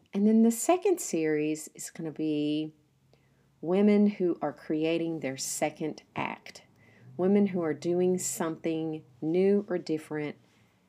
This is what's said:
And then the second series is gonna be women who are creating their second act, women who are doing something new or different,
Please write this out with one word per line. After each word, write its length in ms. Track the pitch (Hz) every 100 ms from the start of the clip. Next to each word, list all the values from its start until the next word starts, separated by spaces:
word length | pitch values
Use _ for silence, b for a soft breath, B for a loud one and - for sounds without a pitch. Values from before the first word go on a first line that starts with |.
| _
And 140 | 196 208
then 160 | 220
the 80 | 226
second 480 | 233 - 359 403 359
series 720 | - 165 156 151 151 151 - -
is 140 | -
gonna 220 | - 160
be 600 | 143 156 151 147 151 156 - _ _ _ b b b b _
women 460 | 156 185 202 208 208
who 300 | 202 180 170
are 100 | 151
creating 720 | - - 156 160 165 165 165
their 160 | 135 135
second 640 | - - 156 151 156 - -
act, 500 | - 139 - - - - B B B B -
women 320 | 185 208 202
who 140 | 180
are 100 | 165
doing 440 | 143 170 175 180 185
something 840 | 180 - 165 160 165 160 160 156 - _
new 440 | 156 175 190 202 202
or 80 | 180
different, 580 | - 156 - 151 147 - b b b b